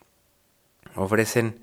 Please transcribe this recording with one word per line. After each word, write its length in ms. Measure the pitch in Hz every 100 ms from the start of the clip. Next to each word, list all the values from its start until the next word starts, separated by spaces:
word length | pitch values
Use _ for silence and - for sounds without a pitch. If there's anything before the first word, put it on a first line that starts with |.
| _ _ _ _ _ _ _ _ -
ofrecen 680 | - 95 107 110 120 113 110